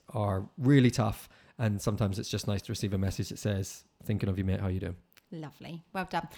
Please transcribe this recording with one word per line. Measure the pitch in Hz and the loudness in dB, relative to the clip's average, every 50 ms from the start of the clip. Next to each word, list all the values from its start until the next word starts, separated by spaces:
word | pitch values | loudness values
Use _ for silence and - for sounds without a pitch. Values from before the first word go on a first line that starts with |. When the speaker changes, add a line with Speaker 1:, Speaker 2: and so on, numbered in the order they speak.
| _ - | _ -8
Speaker 1:
are | - 107 104 101 95 95 98 - - - | -4 -2 0 0 0 -2 -4 -6 -8 0
really | 127 131 143 139 127 123 | 4 6 8 10 8 8
tough. | - - 110 107 101 - - - - - - - - - | 6 4 0 0 0 -4 -10 -20 -20 -20 -20 -20 -8 -2
And | 120 110 104 98 | 0 0 0 0
sometimes | - 113 104 98 107 98 95 107 | 0 -2 0 2 0 0 0 -2
it's | - - | -4 -4
just | - 104 - - | -4 -4 -2 -2
nice | 104 117 - | -2 -2 -2
to | - | -4
receive | 107 - - 98 98 | -6 -4 -2 -2 0
a | 95 | 0
message | 98 95 92 - 98 - | 0 0 0 -2 -4 -6
that | - - | -6 -4
says, | - 107 101 95 98 - - - - _ _ _ - | -2 -2 0 0 -2 -4 -8 -16 -18 _ _ _ -4
"Thinking | - 107 98 - 98 | -2 -2 0 0 0
of | 92 98 | 0 0
you, | 95 | 0
mate, | 95 95 98 | 0 0 0
how | 98 95 | 0 -2
you | 92 95 | -2 -2
doing?" | 95 87 92 - - _ _ - _ - | -2 -4 -8 -8 -12 _ _ -20 _ -14
Speaker 2:
Lovely. | - 160 156 139 - - 190 - 170 165 - _ - | -12 -12 -12 -12 -14 -16 -14 -14 -14 -14 -14 _ -8
Well | 196 208 - | -8 -8 -4
done. | - - 170 156 - | -4 -4 -4 -4 -12